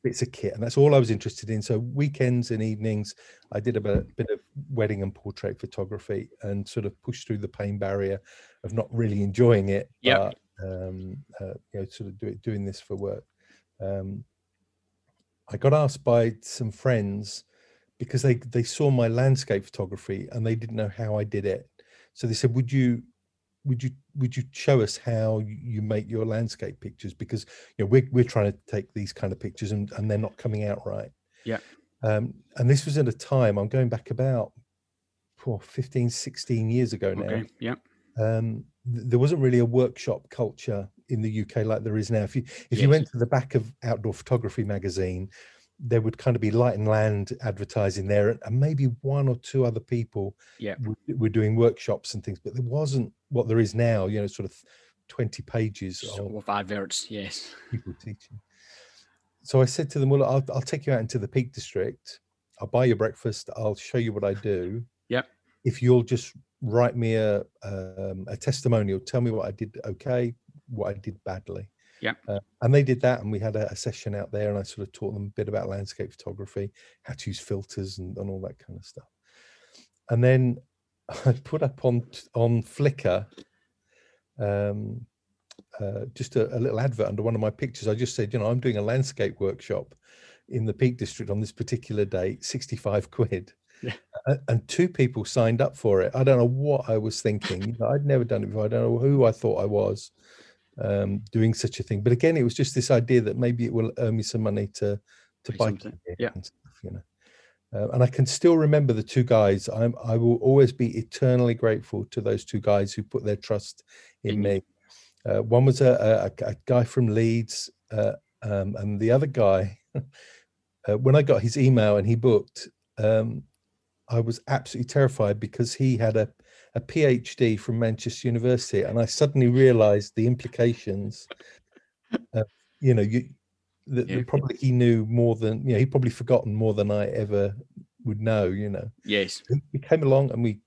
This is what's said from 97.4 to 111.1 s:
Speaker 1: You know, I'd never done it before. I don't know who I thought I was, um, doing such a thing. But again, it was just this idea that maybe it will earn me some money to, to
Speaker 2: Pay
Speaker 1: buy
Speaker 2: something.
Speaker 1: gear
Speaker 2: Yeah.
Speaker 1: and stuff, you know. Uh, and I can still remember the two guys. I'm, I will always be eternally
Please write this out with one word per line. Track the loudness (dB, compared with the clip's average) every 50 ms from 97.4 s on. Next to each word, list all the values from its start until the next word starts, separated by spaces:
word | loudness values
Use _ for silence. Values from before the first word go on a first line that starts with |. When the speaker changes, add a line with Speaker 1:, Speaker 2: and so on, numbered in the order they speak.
| -4 -4 -4 -4
Speaker 1:
You | -4 -6 -4 -4
know, | -2
I'd | 0 0 0 2
never | 2 2 2 2
done | 2 -2 -2 -2
it |
before. | -4 -4 -2 -2
I | 0
don't | 0 0
know | 2 2 2
who | 2 4 4 6 6 6
I | 4
thought | 4 2 0 0 0 0
I | 0
was, | 0 0 2 2 0 -2 -4 -8 -18 _ _ _ _ -20 -20 -20 -20 _ _ _ _ _ -6
um, | -4 -2 0 0 0 -2 -2 -4 -6 -4
doing | 0 2 4 4 2
such | 0 -4 -6 -4 -6
a | -6
thing. | -4 -4 0
But | 2 2 4
again, | 4 4 4 4
it | 4 2
was | 0 2
just | 0 -2 0 0
this | -4 2 4
idea | 4 2 4 4 4 4
that | 4 2 -2
maybe | 0 0 0 0 0 -2
it | -2 0
will | 0 -2 -2 -2
earn | -2 -2 0 0
me | -2 -4
some | -4 -4 -2
money | -2 -2 -2 -2 -4 -6 _
to, | -4 -2 -2 -2 -4 _ _ _ _ _ _ _ _ _
to | -12
Speaker 2:
Pay | -2
Speaker 1:
buy | -2 0
Speaker 2:
something. | -2 -2 -4 -10 -16 -18 -16 _
Speaker 1:
gear | -14 -6 -6
Speaker 2:
Yeah. | -6 -6 -6
Speaker 1:
and | -10 -16
stuff, | -16 _ _ _ -20 _ _ -14
you | -12
know. | -12 -14 -16 _ _ _ _ _ _ _ _ _ _ _ _ _ -6
Uh, | -6 -4 -2
and | 2 2 2
I |
can | 2 4 2 0
still | 0 0 4 6 6 6
remember | 6 6 6 6 4 4 4
the | 2 0
two | -2 0 0 0 4
guys. | 6 6 6 6 6 4 2 0 -6
I'm, | -2 0 0 0 0 -2 -4
I | -2 0
will | 4 4 4 4
always | 4 4 6 8 8 8 6 4
be | -2 -2 -2 -2
eternally | -6 -8 _